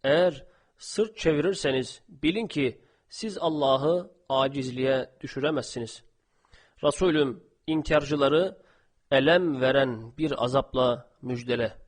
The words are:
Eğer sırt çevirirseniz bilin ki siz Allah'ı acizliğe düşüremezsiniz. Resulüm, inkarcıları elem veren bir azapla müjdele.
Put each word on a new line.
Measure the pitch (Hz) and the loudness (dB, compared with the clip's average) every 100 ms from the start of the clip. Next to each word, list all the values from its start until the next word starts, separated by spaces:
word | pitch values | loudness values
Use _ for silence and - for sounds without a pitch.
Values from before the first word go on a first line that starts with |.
Eğer | 135 151 180 139 - _ _ _ | 2 2 2 0 -18 _ _ _
sırt | - - 220 - | -8 -4 -4 0
çevirirseniz | 165 147 165 190 147 131 127 - _ | 0 2 0 -2 -2 -2 -4 -12 _
bilin | 151 151 202 226 | -4 -2 -2 -4
ki | 147 131 - _ _ _ | -2 -4 -4 _ _ _
siz | - 220 185 | -10 -10 -4
Allah'ı | 170 156 135 135 147 175 185 _ _ | -2 0 2 2 2 0 -4 _ _
acizliğe | 135 135 139 127 123 131 131 - _ | 0 0 -2 -6 -2 0 0 -2 _
düşüremezsiniz. | 139 - 143 151 - 123 113 - _ _ _ _ _ - _ _ | -12 -4 -2 -2 -6 -8 -10 -12 _ _ _ _ _ -20 _ _
Resulüm, | 147 - 185 156 139 104 _ _ - | -2 2 2 2 0 -2 _ _ -4
inkarcıları | 156 151 151 139 147 139 151 185 - _ _ _ _ _ | -4 2 0 0 0 4 4 0 -6 _ _ _ _ _
elem | 135 139 175 175 135 | 2 4 4 2 2
veren | 131 139 135 113 113 135 | 2 4 2 -2 -12 -6
bir | 156 131 | -4 -2
azapla | 123 135 131 127 127 120 - _ | 0 0 0 0 2 0 -8 _
müjdele. | 123 123 120 120 113 - | -8 -8 -4 -2 -2 -6